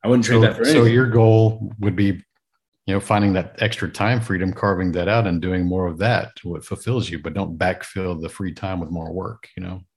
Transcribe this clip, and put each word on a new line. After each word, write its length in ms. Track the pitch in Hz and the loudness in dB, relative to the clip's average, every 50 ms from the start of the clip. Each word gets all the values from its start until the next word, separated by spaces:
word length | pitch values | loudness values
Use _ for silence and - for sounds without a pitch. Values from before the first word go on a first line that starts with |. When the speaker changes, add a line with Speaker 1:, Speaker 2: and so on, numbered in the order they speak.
| - | 2
Speaker 1:
I 40 | 107 | 4
wouldn't 160 | 123 123 113 | 2 4 4
trade 120 | 110 123 | 4 4
Speaker 2:
So, 40 | 113 113 | 6 6
Speaker 1:
that 140 | 113 - | 6 4
for 80 | - 113 | 2 2
Speaker 2:
so 60 | 135 | 4
Speaker 1:
anything. 220 | 156 147 117 117 117 | 6 6 6 6 6
Speaker 2:
your 140 | 120 127 123 | 4 2 4
goal 640 | 113 117 113 110 110 110 113 110 110 - 107 98 110 107 | 4 4 6 6 6 6 6 4 2 0 -8 -10 -8 -4
would 160 | 101 101 90 | -4 -2 0
be, 100 | 90 101 98 92 82 - _ _ _ _ _ _ _ _ _ _ _ _ | 2 0 0 0 -4 -8 _ _ _ _ _ _ _ _ _ _ _ _
you 80 | - 98 | -4 -4
know, 60 | 98 | -4
finding 320 | - - 110 104 101 101 95 | 0 0 0 2 2 2 2
that 240 | 92 87 90 - - | 0 -2 -4 -6 -2
extra 280 | 110 113 113 - - 85 | -2 -2 -2 -4 -8 -8
time 300 | - - 101 110 123 120 | -6 -2 -2 0 0 0
freedom, 320 | 113 - 95 90 92 95 90 | -2 -2 -4 -2 -2 -4 -4
carving 400 | - - 101 98 90 92 90 82 | -2 -2 -2 0 0 -2 -2 -2
that 160 | 90 87 92 | -2 -2 0
out 180 | 107 117 110 | 2 2 2
and 160 | 98 87 85 80 | 0 -2 -2 -2
doing 220 | 92 92 90 90 | -2 -2 -2 -2
more 220 | 90 90 92 92 87 | -2 -2 -2 -2 -4
of 100 | 82 80 | -4 -2
that, 320 | 98 117 120 90 - - _ - - | -2 0 0 0 -2 -6 _ -14 -12
what 200 | 87 85 78 - | -10 -12 -10 -10
fulfills 460 | - 95 - - - 123 127 - - | -12 -12 -10 -6 -4 -4 -4 -4 -6
you, 80 | 85 78 | -8 -8
but 160 | 73 82 78 | -10 -8 -6
don't 240 | 98 98 82 85 80 | -6 -6 -6 -4 -4
backfill 640 | 92 92 92 - - - - 98 95 90 87 80 80 | -2 -2 -2 -4 -8 -12 -10 -8 -6 -6 -6 -6 -8
the 60 | 82 | -12
free 240 | - - 98 92 80 | -10 -8 -8 -8 -8
time 260 | - - 95 92 90 | -8 -8 -8 -6 -6
with 100 | 85 76 | -6 -8
more 240 | 85 85 82 82 85 | -8 -8 -8 -8 -8
work, 360 | 92 92 - 113 - - - _ | -8 -8 -8 -12 -14 -20 -18 _
you 80 | - 90 | -12 -12
know? 160 | 90 90 95 92 _ _ | -12 -12 -14 -16 _ _